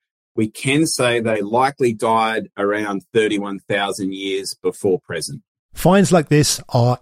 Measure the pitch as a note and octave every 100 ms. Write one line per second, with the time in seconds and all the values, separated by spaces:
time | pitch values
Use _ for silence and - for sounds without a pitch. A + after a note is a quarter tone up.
0 | _ _ _ - G#2+ - C3+ C#3+ D#3+ -
1 | B2 A#2 A2+ G#2+ G2+ A#2+ C3+ - B2 A2
2 | A#2 A2+ A2 A2 G2 G#2 G2+ G#2 G#2 G2
3 | - A2+ G#2+ G#2 G2+ G2 - G2+ G2 G2
4 | F#2+ F#2+ G2 F#2+ F#2+ - F2+ - G2+ F2+
5 | - E2 - D2 _ _ _ - D#3+ G3
6 | F3+ F3 - D3+ C#3 - - B2 A#2+ B2